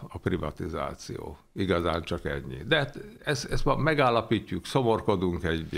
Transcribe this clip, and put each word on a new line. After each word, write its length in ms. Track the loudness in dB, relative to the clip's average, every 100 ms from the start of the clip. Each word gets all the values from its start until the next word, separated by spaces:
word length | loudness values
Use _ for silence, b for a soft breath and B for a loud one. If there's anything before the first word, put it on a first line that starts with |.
| -8
a 100 | -6
privatizáció. 1200 | -2 -2 -2 -6 -6 -4 -6 -8 -10 -10 -10 -14 _
Igazán 480 | -4 0 2 2 0
csak 220 | -2 -4
ennyi. 320 | -4 -6 -6 -10 0
De 80 | 0
hát 220 | 0 -6 -14 -10
ezt, 260 | -4 -4 0
ezt 140 | 2
ma 120 | 4 4
megállapítjuk, 880 | 4 4 4 4 4 0 0 -6 0
szomorkodunk 760 | 2 4 4 4 2 2 0
egy 240 | 0 0 -2